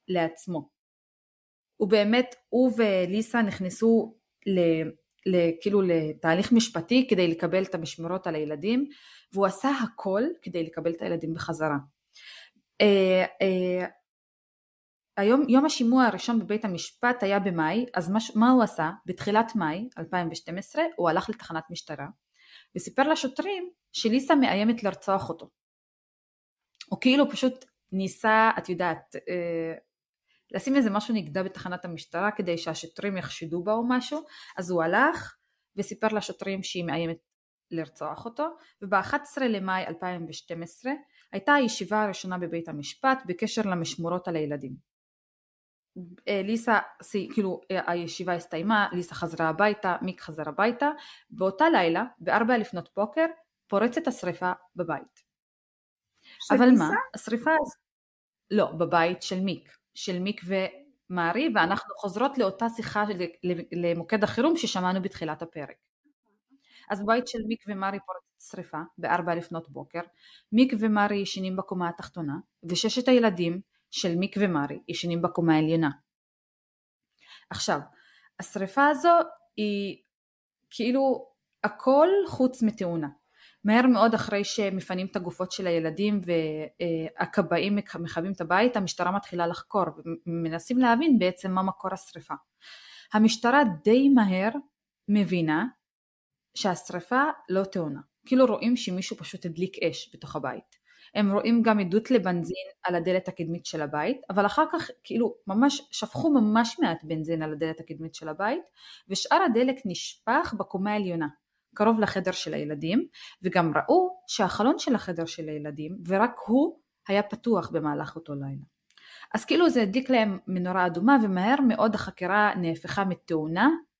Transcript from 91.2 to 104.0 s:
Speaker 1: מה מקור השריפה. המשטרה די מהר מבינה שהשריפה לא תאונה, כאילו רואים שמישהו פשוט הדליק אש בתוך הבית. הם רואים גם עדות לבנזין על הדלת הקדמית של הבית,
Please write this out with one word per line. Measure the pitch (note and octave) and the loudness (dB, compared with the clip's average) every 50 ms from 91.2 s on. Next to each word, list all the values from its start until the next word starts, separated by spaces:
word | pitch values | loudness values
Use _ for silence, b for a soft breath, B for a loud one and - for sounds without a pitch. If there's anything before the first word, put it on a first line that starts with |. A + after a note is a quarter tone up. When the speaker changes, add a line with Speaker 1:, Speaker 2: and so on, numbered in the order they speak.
| F3+ F#3 F3+ - - F#3+ F#3 | 6 2 0 -2 -4 -2 0
Speaker 1:
מה | F#3+ F#3+ | 0 0
מקור | F#3+ F#3 - - F#3+ F#3+ | 0 -4 -4 -6 -6 -6
השריפה. | F#3 - - - E3+ E3 - D3+ - _ _ _ B B B B B B B B B B B - | -6 -10 -12 -14 -18 -14 -14 -14 -14 _ _ _ B B B B B B B B B B B 2
המשטרה | G#3+ A3 A3 A3 - - A#3 A#3 C#4+ D4 A3+ F3 D#3+ - | 4 6 6 4 4 2 4 6 6 4 4 2 0 2
די | G#3 A3 B3+ C4+ C#4 | 4 6 6 8 8
מהר | C#4 B3 G#3+ G3 F#3 F#3 F#3+ G#3+ A#3 C#4+ C#4 _ _ _ _ _ _ _ _ - | 8 8 6 4 2 2 0 -2 -2 -4 -10 _ _ _ _ _ _ _ _ 0
מבינה | G#3 G#3 G3+ E3 F3+ F3 E3 D#3 D3+ D#3+ G3+ B3+ - _ _ _ _ _ _ _ _ _ _ _ _ _ _ _ _ | 2 2 2 2 2 0 0 2 0 0 0 -2 -6 _ _ _ _ _ _ _ _ _ _ _ _ _ _ _ _
שהשריפה | - - G3+ F3+ F3 - - - F3 F3 - A#3+ B3+ C#4 D#4 - - - - | -4 -2 -2 -2 -2 -6 -8 -10 -10 -6 -2 0 0 0 0 -2 -6 -6 -2
לא | F#3 F#3+ G3 | -2 0 0
תאונה, | F#3+ - G3 E3+ D3+ C#3+ C#3 - _ _ _ _ | -2 -2 -4 -4 -4 -6 -10 -14 _ _ _ _
כאילו | - C4 B3+ C4 | 0 4 6 6
רואים | B3 G#3+ - F3 A3+ B3 | 4 4 0 0 0 0
שמישהו | A#3+ - - F3+ F3+ F#3 - A3 | 0 -2 -4 -4 -6 -6 -8 -8
פשוט | - D#3+ - - F3+ - | -12 -12 -14 -14 -10 -10
הדליק | F3 D#3+ E3 F#3 F#3+ - - - | -10 -4 -4 -4 -6 -4 -2 -4
אש | E3 D#3 - - - - | -4 -4 -4 -12 -16 -18
בתוך | - - - - | -20 -18 -12 -10
הבית. | D#3 C3 C3 A#2+ - - _ _ _ b b b b b b b | -6 -6 -6 -8 -8 -12 _ _ _ b b b b b b b
הם | - G#3 G3 G3 | 0 2 2 2
רואים | G3+ - A3 A#3 A#3 A3 | 2 2 4 4 4 4
גם | A3+ A3 G#3 | 4 4 2
עדות | G3 F3 E3+ A3 A3+ - | 2 2 2 0 2 4
לבנזין | C4 A#3 F3 F#3 F3+ F3 E3 E3 F#3 F#3 - - - _ - | 2 2 4 2 -2 -2 -2 -4 -6 -8 -10 -14 -18 _ -4
על | F#3 F3 | -2 0
הדלת | F3 E3 F#3 F3+ F#3 F#3 F#3 | 0 0 0 0 0 -2 -4
הקדמית | F#3 - E3+ D#3+ E3 - C#3+ | -8 -8 -6 -6 -6 -8 -8
של | - - E3 D3+ | -10 -8 -6 -6
הבית, | C#3+ D3 D3 | -4 -4 -4